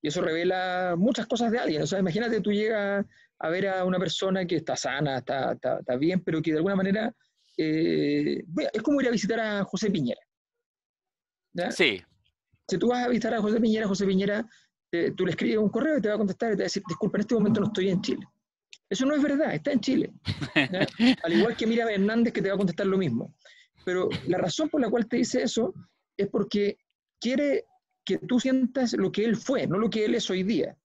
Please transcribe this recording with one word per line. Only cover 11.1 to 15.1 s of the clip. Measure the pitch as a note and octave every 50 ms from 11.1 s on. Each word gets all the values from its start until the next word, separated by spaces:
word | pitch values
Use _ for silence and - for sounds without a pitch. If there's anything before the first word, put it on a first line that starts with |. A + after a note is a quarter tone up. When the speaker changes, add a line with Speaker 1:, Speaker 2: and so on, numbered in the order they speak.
| _ _ _ _ _ _ _ _ _
Speaker 1:
¿Ya? | F3 F3 G#3+
Speaker 2:
Sí. | - - F3+ C#3+ G#2 F2+ - _ _ _ _ _ _ _ _ _ _ _ _ -
Speaker 1:
Si | - F3
tú | - A#3
vas | B3 B3 B3
a | A#3+
visitar | B3 A3 A3+ A3 A#3
a | A#3
José | G3+ G#3 G#3+ A#3
Piñera, | A3 A3+ G#3+ G#3+ A3
José | G3 G3 F3+ G3+
Piñera, | F#3+ G3 F#3 G3 G3+ G#3 G#3+ A#3 - - - _ _ _ _ _ _
te, | - E3+ E3+ -